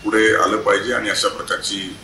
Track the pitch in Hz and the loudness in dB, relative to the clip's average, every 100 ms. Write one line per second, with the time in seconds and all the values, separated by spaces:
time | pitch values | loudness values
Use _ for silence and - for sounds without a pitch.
0 | - 110 110 110 - 110 107 98 98 120 | 0 2 4 4 2 2 2 2 0 -4
1 | 104 98 101 - - 190 - 294 95 - | -2 -2 -2 -4 -6 -4 -4 -6 -8 -12